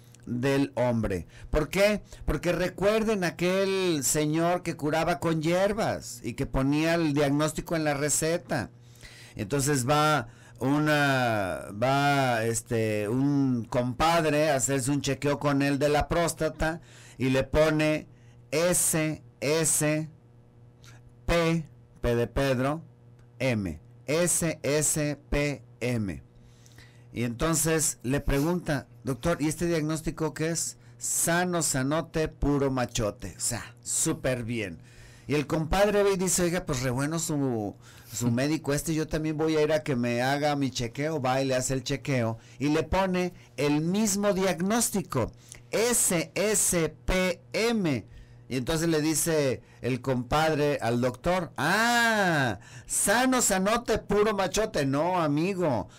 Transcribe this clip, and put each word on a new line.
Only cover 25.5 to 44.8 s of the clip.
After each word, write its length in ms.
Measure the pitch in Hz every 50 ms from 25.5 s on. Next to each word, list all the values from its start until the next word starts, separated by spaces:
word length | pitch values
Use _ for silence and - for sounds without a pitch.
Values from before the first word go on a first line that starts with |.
| 139 - - - - -
M. 440 | 113 123 123 117 104 95 76 69 - - - - - - - - - - - - - - - - - -
Y 120 | - - 120
entonces 720 | 123 117 120 160 160 165 147 - 160 160 160 147 - - - -
le 160 | 117 135 143
pregunta, 680 | - - 139 139 143 165 180 175 - - 151 131 - - - - -
"Doctor, 340 | - 135 117 - 170 170 -
¿y 80 | 139
este 180 | 160 151 - 175
diagnóstico 720 | 170 170 160 151 151 160 156 - 165 160 - 160 156 156
qué 160 | - 156 165
es?". 260 | 170 160 - - - - - - - -
"Sano, 640 | - - - - - 170 165 175 180 180 175 170 151
sanote, 640 | - - 135 131 135 151 165 165 - - 160 156
puro 420 | 156 - - - 143 143 143 139 139
machote". 640 | 131 127 123 120 - - 113 101 101 - - 92 80
O 40 | -
sea, 360 | - - 120 104 - - - -
súper 600 | - - - - - 160 156 165 - 135 127 120 117
bien. 340 | 117 120 113 104 92 82 80 - - - - - - - - -
Y 60 | - 135
el 140 | 151 139
compadre 560 | - 160 156 160 156 180 190 202 208 202 208 202
ve 100 | 202 196
y 40 |
dice, 260 | 180 190 180 165 - 180
"Oiga, 220 | 170 165 180 180
pues 160 | - 151 123 127
re 80 | 131
bueno 260 | 120 131 139 147 165
su, 580 | 165 160 - 156 143 139 135 120 110 104 98 - - - - - - - - -
su 160 | 104 120 120
médico 460 | 117 123 135 147 156 156 - 139 143
este, 180 | 147 - 165 160
yo 140 | 151 156
también 300 | 156 - 156 156 156 156
voy 180 | 147 160 160 160
a 80 | 151 151
ir 100 | 151 160
a 80 | 151
que 140 | 156 156 135
me 260 | 120 120 120 120 120
haga 340 | 123 131 139 143 147 147 147
mi 140 | 143 139 131
chequeo". 500 | 131 - 123 113 117 - 143 156 160 151
Va 220 | 123 127 127 135
y 40 | 135
le 100 | 131 131
hace 180 | 127 123 - 135
el 100 | 131 123
chequeo 540 | - 139 131 - - 139 127 117 113 117 113 - - - -
y 100 | 131 147
le 140 | 151 160 156
pone 500 | 160 - 185 190 190 180 180 180 180 175 - - - -
el 260 | - 143 143 147 147
mismo 520 | 156 170 185 208 226 208 196 202 202 208 196
diagnóstico, 1000 | 180 185 190 170 160 185 196 220 240